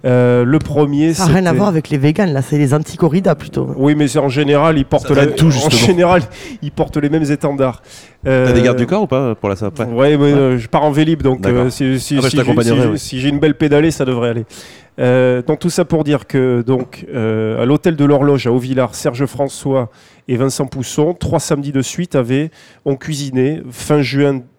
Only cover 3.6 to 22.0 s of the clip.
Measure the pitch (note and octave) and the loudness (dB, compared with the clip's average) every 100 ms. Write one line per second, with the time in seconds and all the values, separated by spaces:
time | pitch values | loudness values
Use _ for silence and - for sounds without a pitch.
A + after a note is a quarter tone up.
3.6 | C3 C#3 C#3 D3+ D3 D3+ C#3 B2+ C#3+ D3 | -6 0 0 2 2 0 0 0 2 2
4.6 | D#3+ D#3 C3+ C#3+ - C#3 C#3+ C#3+ D#3+ C3 | 2 2 0 -2 2 2 2 4 2 4
5.6 | D3+ A#2 D#3 F3 F3 F3+ - - - B3+ | 2 2 2 4 4 2 0 -12 -18 -12
6.6 | D3 - D3+ D3+ C#3+ D#3+ D3 D3 D3+ C#3+ | -10 -6 -4 -2 0 0 0 -2 -2 0
7.6 | C3 - - - - _ C3+ C3 B2+ B2 | -2 -2 -16 -20 -20 _ 0 2 4 4
8.6 | A#2 B2+ A#2+ F#3+ F#3+ C3 C3 A2 G#2 G2 | 2 2 0 0 0 -2 -2 -2 -4 -4
9.6 | G#2 F2 A#2 A#2 C#3 D3+ C#3+ C#3+ C3+ B2+ | -6 -6 -4 2 2 4 4 4 2 0
10.6 | A2 D#3+ D3+ C#3+ D#3 D#3+ C3+ B2+ F#2+ B2 | -2 0 2 2 2 2 0 0 0 0
11.6 | B2+ - C3+ C3 - C#3+ B2+ D3 B2+ G#2 | 0 -2 -2 -2 -2 0 0 0 2 2
12.6 | A#2 A#2 A#2+ C#3+ - C3 C3+ C#3+ D#3 C#3+ | 2 2 0 -2 -6 -4 -2 0 0 2
13.6 | D#3 D3 D#3+ D3 C3 B2 A#2+ A#2 A2 - | 2 2 2 0 -2 -2 -2 -4 -8 -16
14.6 | - - - - B2+ B2+ B2+ B2+ B2 D3+ | -20 -20 -20 -2 2 4 2 0 -2 -2
15.6 | F3 F3 F3 D#3+ D3 D3 - C3+ B2+ B2 | -2 -2 0 0 0 -2 -2 0 2 0
16.6 | A#2+ C3 B2 - - C3 A2 A2 A2 A#2 | 0 -2 -2 -12 -10 -4 -2 -2 -2 -2
17.6 | A#2+ D3 F3+ D#3+ C#3+ C#3+ C#3+ C#3 A#2+ B2 | 0 2 0 2 2 4 2 2 2 -2
18.6 | B2 C3 B2 - D3+ A#2+ C#3 B2+ C#3 - | -2 -2 -2 -2 -6 -4 -6 -4 -6 -6
19.6 | C#3+ C3+ A#2 _ _ _ - A#2+ C3+ - | -2 -2 -4 _ _ _ -6 -2 -2 -2
20.6 | C3+ C#3 B2 - D3+ F3 - D#3+ - C#3+ | -6 -6 -6 -2 -2 -2 -4 -4 -2 -4
21.6 | C#3+ C3+ B2+ - | -2 -4 -4 -6